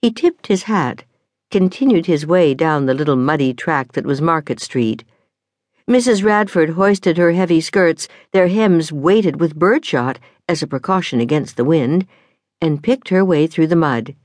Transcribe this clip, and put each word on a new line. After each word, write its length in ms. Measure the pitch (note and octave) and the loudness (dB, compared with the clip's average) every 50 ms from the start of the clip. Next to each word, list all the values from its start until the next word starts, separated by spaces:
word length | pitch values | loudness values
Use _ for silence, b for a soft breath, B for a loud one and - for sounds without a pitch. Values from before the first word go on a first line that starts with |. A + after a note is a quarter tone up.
He 100 | - A#3 | 0 -2
tipped 360 | A3+ - - F4 E4+ _ - | -2 2 0 0 0 _ -4
his 160 | - G#3 F#3+ | -2 -2 -2
hat, 420 | - - A3 F#3 C#3+ B2 - A2+ - _ _ _ _ _ _ _ _ _ | -2 -2 -2 -2 -2 -2 -6 -10 -16 _ _ _ _ _ _ _ _ _
continued 560 | - F#3+ F#3 F#3 F#3 - C4+ B3 A3+ E3+ E3+ | 0 0 0 0 0 0 0 2 2 2 2
his 200 | - E3+ D3 D3+ | 0 -2 -2 0
way 280 | D3+ F3 F#3 F3 D3+ C3+ | 0 2 4 4 2 2
down 320 | C3 D#3+ D#3+ D#3 D3 C#3 | 2 0 0 0 0 0
the 80 | C3 C3 | 0 0
little 220 | C3+ D3+ D3 C#3+ | 0 0 0 0
muddy 360 | B2+ B2+ C#3 D#3 D3+ C#3 C3 | 0 2 0 0 0 0 -2
track 400 | B2 A#2+ - - D#3+ C#3 C3 - | -2 -4 -4 -4 -4 -4 -4 -6
that 140 | _ - A2+ | _ -8 -4
was 140 | B2+ C#3+ C3+ | -4 -4 -2
Market 400 | D3+ E3+ E3 D#3+ D3 - B2+ A2 | -2 -2 -2 -2 -4 -6 -8 -8
Street. 440 | - - - C3 A#2+ A2 A2+ - - _ _ _ _ _ _ _ _ _ _ _ _ _ _ _ _ | -8 -8 -4 -2 -2 -2 -4 -6 -10 _ _ _ _ _ _ _ _ _ _ _ _ _ _ _ _
Missus 360 | - A#3+ B3+ A#3+ B3 A3+ G3 | 0 0 2 2 2 0 2
Radford 480 | G3 G#3+ G#3 G#3 G#3+ G3+ - F3+ D#3+ D#3 | 2 2 2 2 0 0 0 0 0 0
hoisted 480 | D#3+ F3 F#3+ G3+ G3+ F#3+ - F#3+ D#3+ E3+ | 0 0 2 2 2 2 0 -2 0 2
her 140 | F3 E3+ | 2 2
heavy 280 | E3+ F3+ F#3 E3+ E3+ D#3+ | 2 2 0 2 2 0
skirts, 480 | D#3+ - - G3 F#3 E3+ D#3+ - - b b b b b | 0 0 0 2 2 2 0 -2 -8 b b b b b
their 160 | - F#3+ F#3 F3+ | 0 2 2 2
hems 420 | F#3 A3 A3 G#3 F3+ E3+ D#3+ D#3+ | 2 2 2 2 2 2 0 -2
weighted 480 | D#3+ D3 C3+ E3 G3 A3+ G#3 F#3 D3 D3+ | -6 -2 0 2 2 2 2 0 -2 -2
with 200 | E3+ D#3+ D3+ D#3 | -4 -4 -2 0
birdshot 600 | E3 F#3+ A#3 D#4 - - - C3+ A#2+ C3 B2+ - b b b b b - | 0 2 2 0 -2 -2 -4 -2 -2 -2 -6 -8 b b b b b -6
as 140 | F3 D3+ | -4 -4
a 40 | D#3 | -4
precaution 540 | C3 C#3 C3 - - F#3+ F#3 F3 - - A#2+ | -6 -6 -8 -4 -2 -2 -2 -2 -2 -2 -2
against 380 | A#2+ A#2 D3+ D3+ A2+ F#2 - - | 0 0 -2 -2 -2 -6 -6 -4
the 80 | A#2+ | 0
wind, 400 | C#3 E3 D#3+ B2+ B2 D3+ F3+ F#3+ b b b b b b b b _ _ _ | 0 0 0 0 0 0 -2 -2 b b b b b b b b _ _ _
and 200 | - D#3+ D3+ C#3+ | -4 -2 -2 -2
picked 280 | D3 - C4 C4 _ - | -2 -2 -2 -2 _ -2
her 140 | F#3+ F#3 G3 | 0 0 2
way 220 | F#3 F3 D3 D3+ | 2 2 2 0
through 200 | E3 - - D#3+ | 0 0 -2 0
the 100 | D#3 F3 | 2 2
mud. 380 | E3 D#3+ D3 B2+ A#2 A2+ C3+ C#3+ _ _ | 0 2 0 -2 -4 -6 -8 -14 _ _